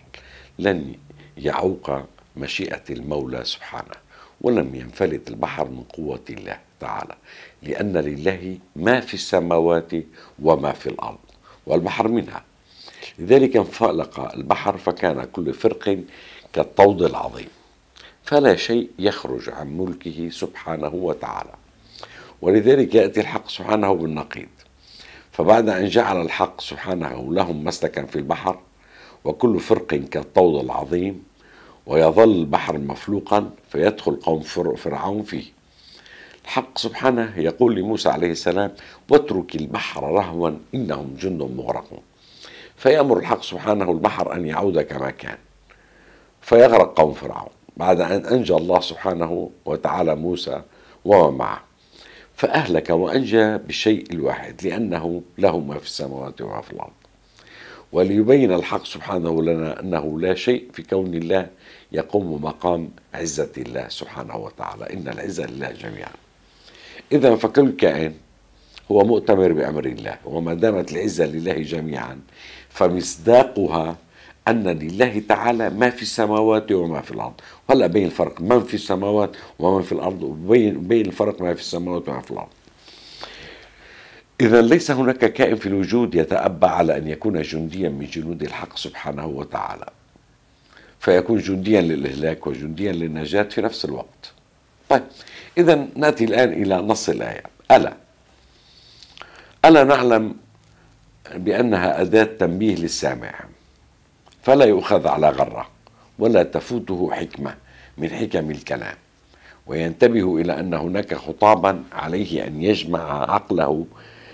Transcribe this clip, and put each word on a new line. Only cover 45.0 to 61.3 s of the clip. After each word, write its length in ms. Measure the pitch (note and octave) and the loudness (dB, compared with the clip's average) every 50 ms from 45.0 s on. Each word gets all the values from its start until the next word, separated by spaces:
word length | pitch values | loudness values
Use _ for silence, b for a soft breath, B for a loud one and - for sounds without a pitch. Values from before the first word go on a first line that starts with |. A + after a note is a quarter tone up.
| C2+ C2 | -8 -8
كان، 260 | - - - - G#1+ - _ _ _ _ _ b b b b b b b b b b b b b b b | -10 -10 -12 -14 -14 -14 _ _ _ _ _ b b b b b b b b b b b b b b b
فيغرق 560 | - - A#2 A#2 B2+ A#2+ A#2 G2 F2 - - D#2+ | 2 6 8 10 10 10 10 8 6 6 6 4
قوم 140 | D#2 D2+ C2+ | 4 4 2
فرعون 360 | - C#2+ - - - - - - _ _ - _ | -4 -10 -10 -10 -10 -12 -14 -18 _ _ -20 _
بعد 240 | - E2+ F#2 F#2 F2 | 0 2 2 4 4
أن 240 | E2+ E2 G2 F#2+ - | 2 0 -2 -2 0
أنجى 280 | G2+ B2 B2+ G#2 - E2+ | 0 0 2 2 2 2
الله 260 | D#2 E2 F2+ F2+ F2+ | 2 2 2 2 2
سبحانه 720 | - - D#2+ - - F#2+ F2 E2+ E2+ E2 F2 F2+ E2+ - - _ _ | 0 -2 -8 -6 -4 -4 -2 -2 -2 -4 -4 -6 -6 -8 -14 _ _
وتعالى 500 | D#2 D#2 - - - E2 F#2 E2+ D#2+ D2+ | -6 -6 -4 -4 -4 -2 -2 0 0 0
موسى 460 | D2+ D#2+ F2+ F2 F2 - C2+ C2 D2+ D#2+ b b b b b b b - | -2 -2 -4 -4 -4 -6 -8 -8 -10 -12 b b b b b b b 6
ومن 320 | F#2 G2+ F#2 D#2+ C#2+ C2+ | 8 8 8 8 6 2
معه، 260 | C2 A#1 G1+ G1+ - - _ _ B B B B B B B B B B B _ | -2 -4 -6 -6 -8 -12 _ _ B B B B B B B B B B B _
فأهلك 540 | - - - - D#3+ C#3 G2 E2 D#2+ D#2 - | -4 -2 0 0 0 0 0 -2 -2 0 0
وأنجى 680 | E2 E2+ F#2 D#2 E2 C3+ B2 G2+ A2 A2 G#2+ G#2+ G#2+ | 0 0 0 0 0 -2 0 2 2 4 4 4 0
بالشيء 480 | G#2 - - - - - A2 G#2+ - - - | -2 -6 -8 -8 -2 0 0 0 0 -2 -8
الواحد، 500 | E2+ D#2 C#2 C2+ - - - - - - - | -6 -4 -4 -4 -4 -6 -10 -14 -14 -8 -6
لأنه 580 | F2+ E2 A2 A#2 F#2 E2+ D#2+ D#2+ E2+ F2 F2 - - _ | -6 -4 -4 -4 -4 -4 -4 -4 -6 -6 -8 -10 -14 _
له 220 | F#2 G2 F2+ D#2+ E2+ | 0 2 2 2 0
ما 180 | C#2+ C#2+ C#2+ D2 | -4 -6 -8 -10
في 60 | - | -10
السماوات 560 | - - - C#2+ C2+ C2+ C2+ C2 C2 - - | -10 -10 -10 -10 -10 -10 -10 -12 -12 -12 -12
وما 200 | A1+ G1+ G1+ G#1 | -12 -10 -10 -10
في 100 | - G1+ | -12 -12
الأرض. 200 | G1+ G1+ G1+ G1+ - _ _ _ _ _ B B B B B B B B B B B B B B | -14 -14 -14 -14 -16 _ _ _ _ _ B B B B B B B B B B B B B B
وليبين 640 | - F2 F2+ F#2+ G2+ G#2+ G#2+ A#2+ C#3 C#3 C3 F#2 F2+ | 0 2 2 4 4 4 6 6 6 6 6 4 2
الحق 320 | E2+ E2+ - G#2 F#2+ - | 0 0 -2 -6 -6 -8
سبحانه 580 | - - D#2 - G2+ G2 F2+ E2 E2 E2 D#2+ D#2+ | -10 -14 -12 -8 -6 -4 -4 -2 -2 0 0 0
لنا 360 | E2+ E2 D#2+ D#2+ D#2 - - | 0 0 -2 -2 -6 -8 -8
أنه 400 | F2+ F#2+ F2 D#2 D2 D2+ D2+ D#2+ | -6 -4 -4 -4 -4 -4 -4 -2
لا 160 | F2+ F#2 F#2+ | -2 -2 -2
شيء 320 | - - B2 B2 A#2+ - - - | 0 0 0 -2 -2 -4 -10 -16
في 100 | - D#2+ | -16 -8
كون 300 | - G2 F#2+ F#2+ F2+ E2+ | -4 -2 -2 -2 -2 -4
الله 340 | E2 E2 E2+ | -6 -2 0